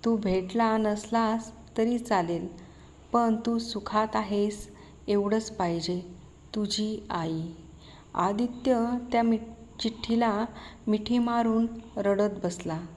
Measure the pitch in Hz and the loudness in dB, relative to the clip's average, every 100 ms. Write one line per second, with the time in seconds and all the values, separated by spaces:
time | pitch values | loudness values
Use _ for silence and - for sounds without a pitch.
0 | 226 226 202 190 185 233 226 220 214 208 | 2 0 2 0 0 2 2 2 2 -2
1 | - 226 220 226 226 - - - 226 240 | -2 0 2 0 -4 -16 -8 -2 0 0
2 | 240 196 170 170 175 - - - - - | 0 0 2 -2 -4 -12 -20 -20 -20 -20
3 | - 240 233 220 233 233 233 208 208 214 | 0 2 4 2 0 -2 -2 -8 -2 0
4 | 214 220 202 208 208 208 - - - - | 0 -2 0 0 0 -2 -12 -18 -20 -16
5 | - 208 202 220 214 - 175 170 165 180 | 0 0 2 0 0 -2 0 0 -2 -4
6 | 180 - - - - 220 208 214 214 214 | -6 -16 -20 -20 -8 -4 -2 0 -2 -4
7 | - 185 160 160 165 - - - - - | -4 -4 -2 -4 -6 -10 -18 -20 -20 -20
8 | - - 180 208 240 - 262 240 233 247 | -6 0 0 2 -2 0 2 2 2 -2
9 | 240 233 233 220 226 - - - 226 226 | 2 2 4 2 -2 -16 -18 -6 -6 -4
10 | - 226 233 208 226 - - - - 214 | 0 2 4 2 -2 -6 -18 -8 0 0
11 | 214 240 233 233 233 220 226 - - 220 | 2 2 2 2 4 4 2 -2 -10 -2
12 | 202 196 208 202 180 175 170 160 170 | 2 4 2 0 -4 -4 -6 -6 -8